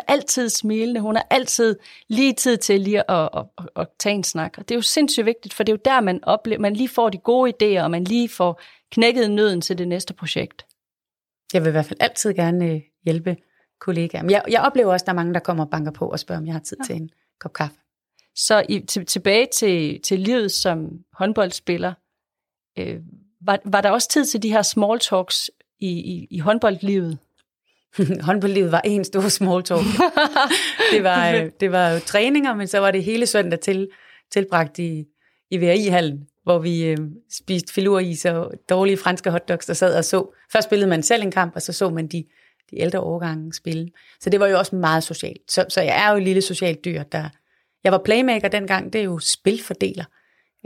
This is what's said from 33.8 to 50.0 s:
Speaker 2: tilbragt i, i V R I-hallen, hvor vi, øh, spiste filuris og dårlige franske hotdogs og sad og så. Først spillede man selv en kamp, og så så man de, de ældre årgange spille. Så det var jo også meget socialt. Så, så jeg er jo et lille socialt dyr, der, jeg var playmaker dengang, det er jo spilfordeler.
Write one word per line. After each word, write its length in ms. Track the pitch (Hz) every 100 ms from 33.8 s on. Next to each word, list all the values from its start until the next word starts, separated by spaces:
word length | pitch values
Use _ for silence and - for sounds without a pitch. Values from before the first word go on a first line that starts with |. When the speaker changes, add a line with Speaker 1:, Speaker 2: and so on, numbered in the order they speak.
| 196 - - - -
Speaker 2:
tilbragt 480 | 202 196 175 160 165
i, 260 | 170 156 151 _ _ _ -
i 60 | 185
V 40 |
R 80 | 175
I-hallen, 560 | 190 202 180 160 143 143 _
hvor 160 | - 175
vi, 240 | 165 170 165
øh, 120 | 156 156 190 _
spiste 400 | - - 185 175
filuris 520 | - 196 196 180 160 -
og 260 | 165 175 - -
dårlige 280 | 185 196 190
franske 340 | 180 180 190
hotdogs 380 | 170 - 170 -
og 60 | 170
sad 220 | 185 160
og 80 | 165
så. 300 | 190 190 _ _
Først 160 | 220 220
spillede 220 | 208 196
man 140 | 165
selv 200 | 151 233
en 80 | 202
kamp, 240 | 185 175 170
og 60 |
så 120 | -
så 160 | 170 190
man 180 | 165 160
de, 160 | 170 151 _ _ _ _
de 80 | -
ældre 200 | 175 185
årgange 540 | 165 170 170 156 160
spille. 340 | - - 160 170 _ _ _
Så 100 | 202
det 100 | 196
var 80 | 196
jo 100 | 185
også 160 | 185 185
meget 280 | 160 160
socialt. 480 | 160 165 - - -
Så, 140 | - 185
så 120 | -
jeg 240 | 156 - 208
er 40 |
jo 60 | 208
et 60 |
lille 180 | 190 190
socialt 440 | 190 180 180 156 175
dyr, 180 | 160
der, 260 | 143 160 156 - _ _ _ _
jeg 80 | 190
var 100 | 185 196
playmaker 420 | 220 254 226 202
dengang, 460 | 208 196 190 -
det 60 | 220
er 40 | 196
jo 140 | 170
spilfordeler. 840 | - - 190 226 - - 190 -